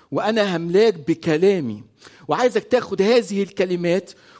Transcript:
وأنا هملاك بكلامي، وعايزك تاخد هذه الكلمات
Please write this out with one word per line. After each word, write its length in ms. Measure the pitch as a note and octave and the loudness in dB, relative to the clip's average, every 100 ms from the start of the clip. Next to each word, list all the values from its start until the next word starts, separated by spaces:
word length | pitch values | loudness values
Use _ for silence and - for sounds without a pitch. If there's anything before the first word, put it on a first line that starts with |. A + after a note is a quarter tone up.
| _ | _
وأنا 440 | C#3+ F#3+ A3 G3+ E3+ | -4 -2 0 0 -2
هملاك 380 | E3+ F3+ A3+ | 0 2 2
بكلامي، 880 | F3 C#3 D#3+ F3 D#3 F#3+ F#3+ B2+ G#2+ - _ - - - | 2 -4 -4 -2 2 2 0 -4 -10 -14 _ -20 -16 -6
وعايزك 360 | D3+ B3 A3 | -2 0 -2
تاخد 380 | - A#3+ - G3 | 0 -2 0 0
هذه 400 | G3 B3 F#3+ G3 | 2 2 2 -4
الكلمات 680 | F#3+ - F#3 F3 F3 F3+ F3+ - _ - | -4 -2 -2 -2 0 -2 -4 -16 _ -14